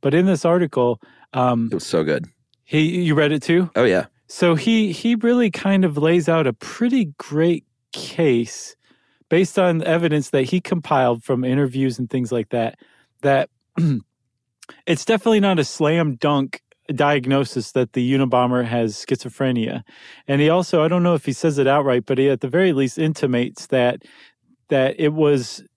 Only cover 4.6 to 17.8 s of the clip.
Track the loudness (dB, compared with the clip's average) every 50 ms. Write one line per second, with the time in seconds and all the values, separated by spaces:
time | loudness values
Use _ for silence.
4.6 | 2 2 2 2 2 0 -2 -4 -2 -2 -2 0 2 0 2 2 2 0 -2 -2
5.6 | -2 0 2 2 2 2 0 2 2 4 2 2 2 2 2 2 2 0 -2 _
6.6 | -10 -16 -6 -4 -2 0 2 0 0 -2 -4 _ -14 -6 -2 0 2 2 0 -2
7.6 | _ _ _ _ _ _ -16 -14 -14 -12 -4 0 2 2 2 2 0 -4 -8 -16
8.6 | -16 -18 -20 _ _ _ _ _ _ _ _ _ _ _ 2 2 2 2 2 2
9.6 | 2 2 2 0 0 0 0 0 2 0 0 0 -2 0 0 0 0 2 -2 -4
10.6 | -2 -2 -4 -4 -2 0 2 2 2 2 0 -2 -2 -4 -4 -2 0 0 0 0
11.6 | 0 -2 -2 -2 -2 -2 -2 -4 -8 -4 -4 -4 -4 -2 -2 -4 -4 _ -2 -2
12.6 | -2 -2 -6 _ -20 _ _ _ _ _ _ _ 0 2 2 2 0 -2 _ _
13.6 | _ _ _ -2 0 0 0 -2 -4 _ _ _ _ _ _ _ _ _ _ _
14.6 | -20 -20 -20 -16 _ -4 -4 -4 0 0 0 0 2 2 2 4 4 2 2 0
15.6 | -2 -4 -2 -2 0 0 2 2 0 -2 -2 -2 -2 0 0 0 -2 -4 -8 -16
16.6 | _ _ _ _ _ -10 -2 0 2 2 2 0 0 0 0 0 0 -2 -4 -8
17.6 | -8 -4 -2 -2